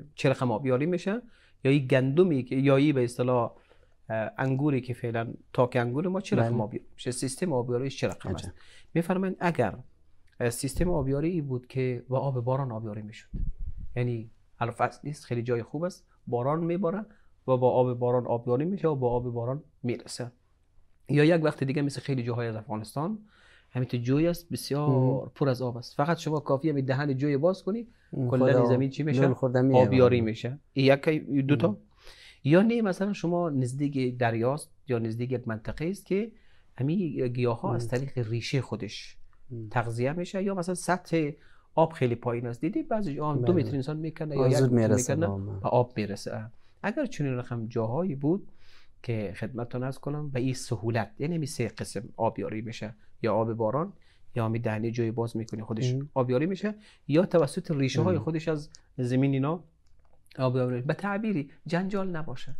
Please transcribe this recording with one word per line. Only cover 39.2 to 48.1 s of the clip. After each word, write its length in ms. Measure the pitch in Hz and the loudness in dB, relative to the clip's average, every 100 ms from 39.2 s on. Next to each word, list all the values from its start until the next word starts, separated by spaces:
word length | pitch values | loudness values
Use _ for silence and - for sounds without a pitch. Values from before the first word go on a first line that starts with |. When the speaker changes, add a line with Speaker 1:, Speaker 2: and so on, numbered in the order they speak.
| - - - | -18 -18 -14
Speaker 2:
مم. 180 | 117 107 | -12 -4
Speaker 1:
تغذیه 420 | 120 117 113 127 | -2 -2 -2 -2
می‌شه، 300 | 165 180 190 | -2 -4 -4
یا 120 | 196 190 | -2 -2
مثلاً 200 | 175 180 | -4 -4
سطح 560 | - 180 - 165 147 - - - _ - | 0 -2 0 -2 -2 -6 -18 -20 _ 2
آب 180 | 160 | 2
خیلی 220 | - 123 117 | 2 0 0
پایین 320 | 123 117 120 | -2 -4 -4
است، 140 | 120 | -4
دیدی 220 | 160 320 | -4 -4
بعضی 320 | - 220 190 147 | -2 -2 -2 -2
جاها 160 | 151 | -2
هم 100 | 139 | 0
دو 120 | 123 | 2
Speaker 2:
بله. 100 | 175 | 2
Speaker 1:
متر 120 | 110 139 | 2 -2
انسان 220 | 127 156 | -4 -6
می‌کنه 380 | 160 - 156 139 | -6 -6 -4 2
یا 60 | |
Speaker 2:
آه، 80 | 131 | 4
Speaker 1:
یک 80 | 139 | 6
Speaker 2:
زود 160 | 131 | 6
Speaker 1:
متر 140 | 120 110 | 4 4
Speaker 2:
می‌رسه 280 | 104 123 143 | 4 2 0
Speaker 1:
می‌کنه، 120 | 127 | 0
Speaker 2:
به 60 | |
آب. 280 | 98 104 98 | -2 -6 -4
Speaker 1:
به 80 | 101 | 0
آب 240 | 123 120 - | 2 2 -2
می‌رسه. 500 | 98 104 - 110 110 - - - | -6 -6 -8 -10 -10 -16 -20 -8
اگر 220 | 202 226 262 | -4 -4 -4
چنین 280 | - 143 | -2 -2
رقم 340 | 123 123 120 110 | -4 -6 -6 -4
جاهایی 480 | 117 110 139 185 | -4 -2 -2 -2